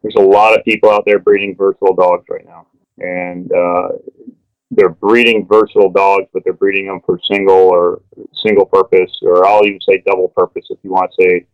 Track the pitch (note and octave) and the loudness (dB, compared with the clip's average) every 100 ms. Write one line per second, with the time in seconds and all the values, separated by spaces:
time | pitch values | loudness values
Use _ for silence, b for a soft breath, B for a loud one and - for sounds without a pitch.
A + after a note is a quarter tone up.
0 | - G#2 F#2+ G2+ G#2+ - - A2 G#2+ G#2 | -2 2 4 4 4 2 -2 0 2 2
1 | G#2 G#2 G2 G2+ G2 F#2+ G2 - F#2+ F2+ | 0 0 2 0 -2 -2 -4 0 -2 0
2 | F2+ F2 _ E2+ - E2 E2 _ _ _ | 0 -2 _ -14 -14 -20 _ _ _ _
3 | F2+ F2+ F2+ F2 F2 F2 F2 F2 - - | -10 -8 -10 -12 -4 -2 0 -2 -4 -10
4 | - _ - _ _ _ _ G#3+ F#2+ E2 | -14 _ -20 _ _ _ _ 0 0 0
5 | G2+ A#2 A#2 A2 F#2 G#2+ G#2 G#2+ G2 F#2+ | 0 2 2 -2 2 0 2 0 2 2
6 | G2 G2 F#2+ F2+ F#2 F2 G2 G2 G2 F#2 | 0 0 -4 -8 -8 -4 -4 -4 -8 -10
7 | - F2+ - G2+ G2 F#2 F#2 F2+ F2 - | -8 -6 -4 -2 2 4 4 2 0 -4
8 | _ - - - A2 G2+ F#2+ F#2+ F#2+ F#2 | _ -20 -20 -6 -2 0 2 0 2 0
9 | F#2 - F#2 F2+ F#2+ G#2 G#2 G2 - F#2+ | 0 -4 0 2 4 2 0 -2 -2 -2
10 | - F#2+ F2+ - F2+ - _ - F#2+ F#2 | -2 -2 -2 -2 -4 -6 _ -16 -6 -4
11 | F#2 - F#2 F2+ _ | -4 0 0 0 _